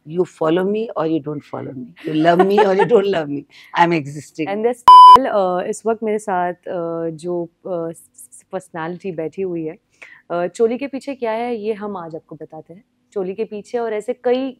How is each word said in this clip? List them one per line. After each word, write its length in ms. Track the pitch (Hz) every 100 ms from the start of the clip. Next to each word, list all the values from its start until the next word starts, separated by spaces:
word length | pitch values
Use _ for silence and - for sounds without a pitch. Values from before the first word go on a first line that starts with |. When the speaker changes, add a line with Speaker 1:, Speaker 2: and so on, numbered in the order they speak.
| 147
Speaker 1:
You 100 | 170
follow 460 | 175 - 160 170 185
me 220 | 214 226 -
or 80 | 160
you 160 | 160 143
don't 140 | 151 - 127
follow 180 | 131
me, 120 | 135 - - -
you 100 | 156 160
love 200 | 190 190
me 100 | -
or 180 | 196 190
you 100 | -
don't 220 | 226 196
love 200 | 190 147
me, 140 | 143 139 - - 156
I 80 | 170
am 40 |
existing। 560 | 170 139 147 - - 160
Speaker 2:
And 180 | 208 226
this, 120 | 247 - 988 988 - 269
uh, 300 | 208 185 180
इस 200 | 202 214 214
वक्त 180 | 226
मेरे 160 | 220 214
साथ, 340 | 214 180 180
uh, 640 | 175 - 185 170 165 165 160
जो, 340 | 175 175 170 _ -
uh, 260 | 175 165
स-, 160 | 165 - -
स-, 300 | - - _
पर्सनैलिटी 600 | 190 - 175 160 175 196
बैठी 300 | 165 160 175
हुई 240 | 190 170 156
है, 120 | 175 _ _ - - -
uh, 160 | 175 175
चोली 300 | - 226 247
के 100 | 277
पीछे 280 | 269 - 269
क्या 160 | 233
है, 240 | 220 240 233
ये 180 | 208
हम 240 | 208 208 196
आज 180 | 165 156
आपको 200 | - 156
बताते 380 | 156 156 -
हैं। 100 | 170 _ _ _
चोली 200 | 208 185
के 100 | 196
पीछे 340 | 208 208 202 240
और 160 | 233
ऐसे 200 | 214 208
कई 440 | 247 247 254 269 254